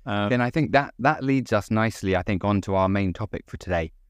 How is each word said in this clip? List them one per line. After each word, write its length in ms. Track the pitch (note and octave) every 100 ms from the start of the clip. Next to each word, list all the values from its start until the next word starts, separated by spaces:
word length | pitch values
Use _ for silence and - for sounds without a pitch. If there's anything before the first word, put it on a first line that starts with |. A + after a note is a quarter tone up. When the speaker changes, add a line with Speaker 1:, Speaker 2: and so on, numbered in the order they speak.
Speaker 1:
um, 280 | - G#2 G#2
Speaker 2:
And 100 | B2
I 80 | B2
think 220 | E3 D3
that, 220 | C3+ C#3+ -
that 260 | C3+ D#3
leads 280 | C3+ C3+ A2+
us 180 | G#2+ -
nicely, 440 | A2 A2 - F#2+
I 80 | F2+
think, 220 | F2+ F#2
onto 300 | G2+ G2+ F#2+
our 140 | F#2+ F#2+
main 240 | G2+ F#2+
topic 320 | F2 G#2+ - -
for 100 | -
today, 360 | - E2+ E2+ -